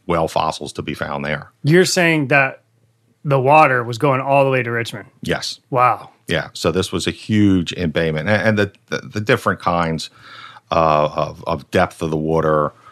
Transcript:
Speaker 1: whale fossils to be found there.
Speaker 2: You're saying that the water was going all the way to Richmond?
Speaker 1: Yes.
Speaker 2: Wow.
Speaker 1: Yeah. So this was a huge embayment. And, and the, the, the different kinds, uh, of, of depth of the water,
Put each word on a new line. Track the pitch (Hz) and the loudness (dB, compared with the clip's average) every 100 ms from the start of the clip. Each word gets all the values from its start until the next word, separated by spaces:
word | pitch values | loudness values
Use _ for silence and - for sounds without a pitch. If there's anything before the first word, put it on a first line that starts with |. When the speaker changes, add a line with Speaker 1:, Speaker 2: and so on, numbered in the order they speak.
| - | -4
Speaker 1:
whale | 85 80 | -2 0
fossils | 82 80 - 73 | 0 -2 -4 -10
to | - | -10
be | 71 | -10
found | 69 76 71 | -8 -8 -6
there. | 71 73 - _ | -6 -8 -10 _
Speaker 2:
You're | 143 170 175 | 2 4 4
saying | 185 170 160 135 | 2 2 2 2
that | 143 131 - _ _ _ _ _ _ | 0 0 -4 _ _ _ _ _ _
the | 151 139 | -2 0
water | 127 151 151 127 | 4 6 6 4
was | 117 117 | -2 -2
going | 147 131 | 0 0
all | 135 139 | 2 2
the | 135 | 4
way | 131 | 2
to | 117 | -2
Richmond? | 117 113 110 - - | -4 -6 -10 -16 -12
Speaker 1:
Yes. | - - - - - | -6 -6 -6 -12 -6
Speaker 2:
Wow. | 131 123 104 - _ - | 2 2 2 -6 _ -4
Speaker 1:
Yeah. | 82 71 | -4 -4
So | - 90 | -4 -2
this | 85 92 | 0 -2
was | 92 87 | -2 -4
a | |
huge | 82 - 107 104 95 82 | -6 -2 2 4 4 0
embayment. | - 80 85 82 78 82 | -4 -4 -2 -2 -2 0
And, | 107 | 0
and | 101 104 | 2 0
the, | 101 _ - | -2 _ -10
the, | - - | -10 -8
the | 107 | -8
different | 107 127 107 92 | -2 0 0 -2
kinds, | - 87 82 80 - _ - - - - - | -2 -2 -2 -4 -8 _ -20 -20 -20 -20 -4
uh, | 82 80 76 76 | 2 4 4 0
of, | 78 76 80 85 | -2 -6 -6 -8
of | 82 - | -8 -2
depth | 98 87 - | 0 0 -2
of | 82 | -4
the | 78 | -4
water, | 78 80 78 78 73 - - | -2 0 2 0 0 -6 -20